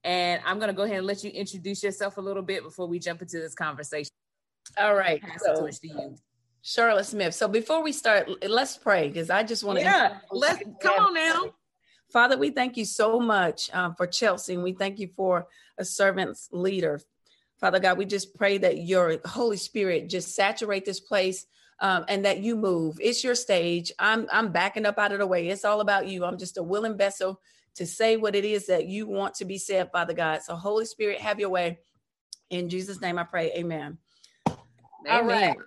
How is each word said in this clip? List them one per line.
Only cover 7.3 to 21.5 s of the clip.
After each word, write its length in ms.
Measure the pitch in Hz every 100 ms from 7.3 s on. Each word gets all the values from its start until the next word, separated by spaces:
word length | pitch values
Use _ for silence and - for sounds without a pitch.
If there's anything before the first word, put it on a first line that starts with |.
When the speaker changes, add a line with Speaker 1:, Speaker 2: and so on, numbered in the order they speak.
| -
Speaker 2:
So 120 | 208
before 360 | 214 226 320
we 80 | 311
start, 360 | - 226 202 160
l-, 220 | - 190
let's 260 | 226 269 -
pray, 360 | 233 190 147
'cause 180 | - 165
I 140 | 190
just 200 | 220 226
wanna 180 | 202 190
Speaker 1:
Yeah, 240 | - 381 214
Speaker 2:
introduce 160 | - -
Speaker 1:
let's, 280 | 240 294 339
Speaker 2:
you. 140 | 392 -
Speaker 1:
come 240 | 392 403 403
on 80 |
now. 400 | 339 320 330 381 _ _ _ _ _ _
Speaker 2:
Father, 260 | 240 247 262
we 140 | 285
thank 260 | 262 254 247
you 80 | 202
so 340 | - 220 233
much, 540 | 233 208 175 151 -
um, 220 | 185 180 170
for 100 | 180
Chelsea, 480 | - 220 185 - 180
and 80 |
we 100 | 180
thank 260 | 185 196 196
you 80 | 185
for 400 | - 190 180 175 _ _ -
a 80 | 190
servant's 640 | - 196 190 175 - -
leader. 500 | 180 185 190 165 147 _ _ _ _ _ _
Father 200 | 190 185
God, 180 | 185 180
we 80 | 196
just 300 | 202 - -
pray 220 | 202 196
that 180 | 185 156
your 420 | 170 185 175 160 -
Holy 320 | 240 240 202
Spirit 520 | - 220 190 165 175
just 260 | 180 170 -
saturate 500 | 196 220 214 196 190
this 140 | 185
place, 460 | _ 202 190 185 -